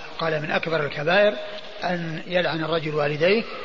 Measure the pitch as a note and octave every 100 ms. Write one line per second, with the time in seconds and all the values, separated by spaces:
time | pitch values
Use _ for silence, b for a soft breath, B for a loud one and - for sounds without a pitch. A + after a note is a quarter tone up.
0 | - - E3 D#3 D3 F#3+ F3 D#3+ C#3+ D3+
1 | D3+ F#3 G#3 A3+ - - - - F3 F3+
2 | E3 D#3+ - F3+ E3 D#3+ D#3 E3 D#3 D3+
3 | D3 D3 E3 G#3+ - -